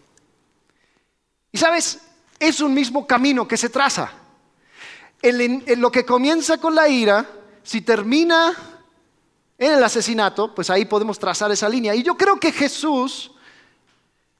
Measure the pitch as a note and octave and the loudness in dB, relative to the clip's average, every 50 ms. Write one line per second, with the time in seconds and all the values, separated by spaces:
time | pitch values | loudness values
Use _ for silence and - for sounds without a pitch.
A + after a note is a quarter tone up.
0 | _ _ _ _ _ _ _ _ _ _ _ _ _ _ _ _ _ _ _ _ | _ _ _ _ _ _ _ _ _ _ _ _ _ _ _ _ _ _ _ _
1 | _ _ _ _ _ _ _ _ _ _ - G3+ E4 E4 E4+ E4 - - - - | _ _ _ _ _ _ _ _ _ _ -4 -2 0 0 0 0 -2 -4 -8 -10
2 | - _ _ _ _ _ _ - D#4 D#4+ - - D4+ C#4+ C4+ C#4+ C#4 A#3 A#3+ C#4+ | -16 _ _ _ _ _ _ -2 0 0 0 0 0 0 0 0 0 -2 -4 -4
3 | C#4+ - B3+ A#3+ B3+ C#4+ C#4 B3 G#3+ - A#3 G#3+ - A#3 - C4 C#4 C4 - F3+ | -2 0 0 2 2 2 0 0 -2 -2 -4 -4 -4 -2 0 0 0 0 0 -2
4 | C3+ - - - _ _ _ _ _ _ _ _ _ _ _ - - - - - | -6 -8 -10 -16 _ _ _ _ _ _ _ _ _ _ _ -20 -20 -20 -20 -20
5 | - - _ _ - A#3+ B3 A#3+ A#3+ A#3+ B3 C4+ B3+ C#4+ A#3+ A#3+ A#3+ A#3+ A#3+ B3+ | -20 -20 _ _ 0 2 2 2 0 -2 -2 -2 -2 -2 0 2 2 0 2 0
6 | A#3+ B3 B3 B3 B3+ C#4+ E4 E4 D4+ - D#4+ - - D#4+ D#4+ D#4+ D#4 D4+ C4+ B3 | 0 2 0 2 2 2 0 0 0 0 -2 0 0 0 2 4 4 4 4 2
7 | A3+ G#3 G3+ G#3 C#4 - - - - - - _ - - - A3+ - - A3+ G#3+ | 2 2 2 2 0 -4 -10 -20 -20 -20 -20 _ -12 -8 -8 -4 0 0 0 0
8 | G3+ A3 C4 D#4 E4+ E4+ E4 E4 E4 E4 F4 - - - - - _ _ _ _ | 0 0 0 2 2 4 2 2 2 2 -2 -4 -10 -20 -20 -20 _ _ _ _
9 | _ _ _ _ _ _ _ _ _ _ _ - B3 D4+ D#4 - - - - A#3 | _ _ _ _ _ _ _ _ _ _ _ -2 0 2 4 4 2 2 0 -2
10 | G3 G#3 A#3 A3 G#3 F#3+ - - G#3+ A3 - - F3 - F#3 F#3+ G#3 F#3+ G#3 G#3 | -4 -2 -2 0 -2 -2 0 -2 -4 -4 -4 -6 -4 -2 0 0 0 0 0 -2
11 | G#3+ A3 G3 - - F#3+ E3+ - G#3+ G#3 G#3 G3 G#3+ G#3 A#3 C4 A#3 G#3 G#3 A#3+ | -2 -2 -6 -6 -4 -4 -4 -2 -2 -2 -2 0 -2 -2 -2 -2 -2 -2 -2 0
12 | A#3+ F4 F4 - F#4+ G4 G4 - - D#4+ - - C#4+ C4 - - - D#4 D4 B3+ | 0 0 0 2 2 2 2 2 0 -2 0 0 -2 -2 -4 -4 -4 -2 -2 -2
13 | B3+ C4+ - - - - _ _ _ - - _ _ _ _ _ _ _ _ _ | -2 -4 -6 -12 -16 -18 _ _ _ -20 -20 _ _ _ _ _ _ _ _ _
14 | _ _ _ _ _ _ _ | _ _ _ _ _ _ _